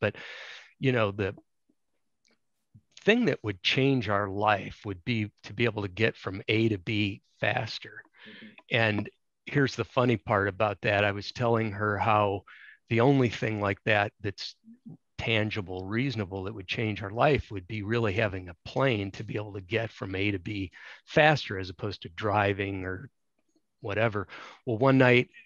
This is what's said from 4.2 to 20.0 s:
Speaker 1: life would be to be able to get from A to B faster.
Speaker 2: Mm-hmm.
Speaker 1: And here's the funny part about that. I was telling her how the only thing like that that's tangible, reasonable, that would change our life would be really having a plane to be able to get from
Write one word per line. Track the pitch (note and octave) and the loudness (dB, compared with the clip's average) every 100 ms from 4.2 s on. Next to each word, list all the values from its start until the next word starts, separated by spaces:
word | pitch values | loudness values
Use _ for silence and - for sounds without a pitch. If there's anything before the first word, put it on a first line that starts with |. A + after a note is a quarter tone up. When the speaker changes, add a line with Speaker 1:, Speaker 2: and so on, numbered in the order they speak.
| G2+ | 0
Speaker 1:
life | F#2+ G#2+ G2+ G2+ - G#2+ | 0 2 2 -2 -10 -10
would | F#2+ | -8
be | B2 A#2 G#2 - | -4 -2 -2 -8
to | - | -16
be | G#2 A#2 | -2 -2
able | G#2+ | 0
to | G2+ | -6
get | F2 A2 - | 0 0 0
from | - G2 - | -8 -8 0
A | A2 A2+ | 2 2
to | G2+ | 0
B | G2+ G#2+ G#2 G2+ _ _ | -2 0 0 -4 _ _
faster. | A2 G2+ G#2+ - - - - _ - | -2 -2 -4 -10 -14 -18 -20 _ -20
Speaker 2:
Mm-hmm. | - - - _ | -20 -20 -20 _
Speaker 1:
And | A#2+ A2+ G#2 G#2 - _ _ - | 0 2 0 -4 -12 _ _ -4
here's | C#3+ C3+ - | 0 0 0
the | |
funny | A2 - B2 A2+ | -2 2 2 2
part | - G#2+ G2+ | 2 2 2
about | F#2 G#2+ G2+ | 0 -2 0
that. | A2+ G2+ | 0 2
I | G#2 | 2
was | G2+ G2+ | 0 -8
telling | - A#2+ A#2 A2 | -4 0 2 0
her | G2+ G#2+ G2+ | -2 -2 0
how | A2 G#2+ G#2 G2 - - - - _ | 2 4 2 0 -8 -20 -20 -20 _
the | A2+ | 4
only | B2 C#3 B2 | 6 6 4
thing | - A2+ G#2+ | 0 -4 -2
like | G2+ G2 | -2 -2
that | - G#2 G#2 - | 0 2 2 -2
that's | G2+ - - - A3+ A#3 - - _ - | -8 -6 -12 -14 -20 -20 -20 -20 _ -10
tangible, | - A2+ G#2+ G#2+ F2+ F#2 F#2+ | -2 0 0 -4 -8 -10 -6
reasonable, | A2 C3+ A2 F#2+ F#2+ | -4 -2 -4 -6 -6
that | F#2+ | -8
would | A2 F#2+ | -10 -8
change | - A2 G2+ | -4 -4 -4
our | G2 | -6
life | A2 C#3 B2+ - | 2 4 4 0
would | G2+ F2+ | -10 -10
be | G#2+ | -8
really | G2 A#2 A2+ | -2 0 0
having | F#2+ A2 F#2+ F#2 | 0 0 -2 -10
a | F2 - | -14 -8
plane | C3 C3+ A2 G2 | 0 0 0 -4
to | - | -8
be | G#2 A2 | -8 -8
able | G#2+ | -8
to | G2+ | -12
get | F2+ A2 A2+ | -4 -4 -4
from | - | -8